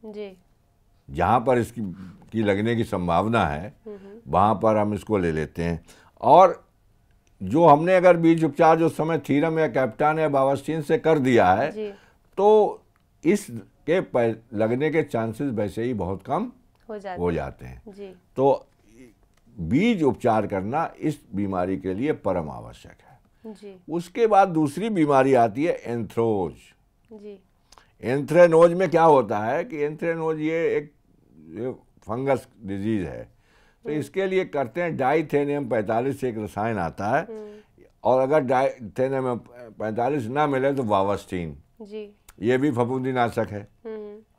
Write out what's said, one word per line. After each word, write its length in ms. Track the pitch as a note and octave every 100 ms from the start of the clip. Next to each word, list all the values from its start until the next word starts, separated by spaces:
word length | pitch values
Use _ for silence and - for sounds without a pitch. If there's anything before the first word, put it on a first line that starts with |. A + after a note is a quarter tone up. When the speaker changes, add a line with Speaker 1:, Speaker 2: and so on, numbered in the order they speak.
Speaker 1:
जी। 320 | A3 G#3 G3+ F3+ _ _ _ _ _ _ -
Speaker 2:
जहाँ 300 | C#2 F2 A#2+
पर 180 | A#2+ B2
इसकी, 220 | A2+ - G#2 F2 F#2 - -
की 100 | A2
लगने 340 | G#2 G2 A2 A#2
की 80 |
संभावना 600 | A2+ G2 F2 E2+ G2+ A#2 F2
है, 280 | D2 F#2 - -
Speaker 1:
हम्म। 120 | G#3 - - C2
Speaker 2:
वहाँ 260 | D#2+ G2+ G#2+
पर 140 | A2 G#2+
हम 180 | G#2
इसको 240 | G#2 - G#2
ले 140 | F2
लेते 300 | D#2 D2+ -
हैं। 220 | E2+ E2+ - - _ _
और 440 | A2 D3+ F#3 - _ _ _ _ _ _ _ _
जो 240 | F#2+ B2+ E3+
हमने 300 | D3 E3+ F#3
अगर 200 | F3+ E3+
बीज 280 | E3 E3
उपचार 340 | D#3+ C#3+ D#3+ E3
जो 100 | E3
समय 300 | - D#3 D#3+
थीरम 400 | - C#3 E3 D#3+
या 100 | D#3
कैप्टान 500 | B2 C3 A2+ D3+ D#3
या 100 | D#3
बावस्टीन 540 | C#3 C3+ C#3 - D#3+
से 160 | D3+ D#3
कर 200 | D#3 D#3
दिया 340 | C3 A#2 F#2
है, 200 | F#2+ C#3
Speaker 1:
जी। 180 | G#3 G#3+ G3 _ _ _ -
Speaker 2:
तो 440 | G3+ G#3+ F#3+ - _ _ _ _
इसके 760 | - G3+ - A#2 - _ - F3
पह-, 340 | - C3 A#2 A2 _
लगने 360 | G#2 A2 B2 D#3
के 120 | D#3
चांसेस 500 | D3 A#2 A2+ A2 C#3+
वैसे 300 | A2 G#2 F2+
ही 120 | A#2+
बहुत 280 | A#2+ F2 F#2+
कम 300 | - D3 B3 - _ _ _
Speaker 1:
हो 100 | G#3+
जाते 240 | G3 F3
Speaker 2:
हो 60 | F2
Speaker 1:
हैं। 80 | E2
Speaker 2:
जाते 280 | C2+ -
हैं। 180 | B1+ B1+ -
Speaker 1:
जी। 260 | G2 G3+ F#3 _ -
Speaker 2:
तो 300 | C3+ C3 - _ _ A2+ B2+ _ _ _ _ -
बीज 420 | D#2+ B2 A3 A3
उपचार 440 | D3 G2 A#2+ A2 G2+
करना 460 | G2 F#2+ C#3 D#3 -
इस 220 | C3+ C#3+ _
बीमारी 420 | F#2 G2+ F#2+ F2+ F#2+
के 180 | F#2+
लिए 180 | F#2 C#3
परम 380 | B2+ G#2 F2+ D#2
आवश्यक 420 | B1 A1+ - E2+
है। 180 | - _ _ _ _ A3+
Speaker 1:
जी। 340 | G#3 G#3 F#3 -
Speaker 2:
उसके 360 | D#3+ E3+ - A3+
बाद 220 | G3 G3
दूसरी 420 | D#3+ D3+ - A3
बीमारी 440 | G#3 D3+ C3+ C3
आती 300 | C3 A#2 G2+
है 80 | D#3+
एंथ्रोज। 800 | D3 E2 A#2+ G#2+ - A#2 G#2+ E2+ - _ _ _ _ _
Speaker 1:
जी। 300 | A3 G#3 G3+ _ _ _ - _ _
Speaker 2:
एंथ्रेनोज 680 | G#2 C3+ C#3+ D#3 F3 D#3+ E3+
में 180 | E3+ F#3+
क्या 120 | D#3+
होता 360 | D#3+ C#3+ A2 G#2+
है 260 | G#2+ C#3+
कि 120 | F3+ D#3
एंथ्रेनोज 640 | D3 D#3 E3+ E3 D#3+ D#3
ये 360 | D3+ E3 D#3+ A#2+
एक, 160 | D3 _ _ _ _ _
ये 360 | D#2 E2+ B2 A#2 _ _
फंगस 460 | - A2+ C3+ C3 - _
डिजीज 380 | G#2 G2 G2+ A2
है, 260 | D#2+ A#1 A#1 _ _ _ _ _
तो 60 | -
Speaker 1:
हम्म। 100 | D3+
Speaker 2:
इसके 260 | C#3 F#3 G3
लिए 180 | F#3+
करते 380 | F#3 D3 B2+ E3+
हैं 140 | F3 C#3
डाइथेनियम 720 | C3 D#3 D#3 C#3+ C#3+ C#3+ C3+
पैंतालीस 560 | A#2 G#2 A2+ C3 C#3
एक 140 | B2+ A2
रसायन 400 | G#2 - A2 A2
आता 300 | E2+ C#2+ G2+
है, 140 | C3+
Speaker 1:
हम्म। 600 | G3 A3 G#3+ G#3 _ _ - _
Speaker 2:
और 160 | - B2+
अगर 200 | C3 D#3
डाइथेनियम 960 | C3 C3 C3+ C3 A2+ - C3 C3+ C3 A#2+ - - A#2+ G#2
पैंतालीस 480 | G#2+ A2 A#2 D3 A2+
ना 200 | C3+ D3+
मिले, 260 | C3+ C3+
तो 100 | C#3
वावस्टीन, 760 | A#2+ G2+ G2 G2 - F#2 E2 C#2+ _ _
Speaker 1:
जी। 340 | G#3 G#3+ G#3 _ _ -
Speaker 2:
ये 160 | A#2 B2+
भी 120 | C#3+
फफूंदी 420 | A#2+ A#2+ C3 C3
नाशक 340 | B2+ A#2+ - G#2+
है। 180 | G2+ G2+ _ A3+
Speaker 1:
हम्म। 300 | A3 G#3 G#3 A3